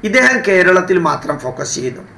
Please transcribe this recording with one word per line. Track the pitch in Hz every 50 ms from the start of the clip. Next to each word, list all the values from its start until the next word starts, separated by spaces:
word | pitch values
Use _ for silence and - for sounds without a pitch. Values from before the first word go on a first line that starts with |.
| - 208
ഇദ്ദേഹം | 202 262 254 254 254 226 - 196
കേരളത്തിൽ | 196 185 175 180 185 185 180 185 185 175 170 156
മാത്രം | 143 139 - - 147 139 131
focus | 127 120 - 139 - -
ചെയ്യുന്നു | - 127 127 117 - - - -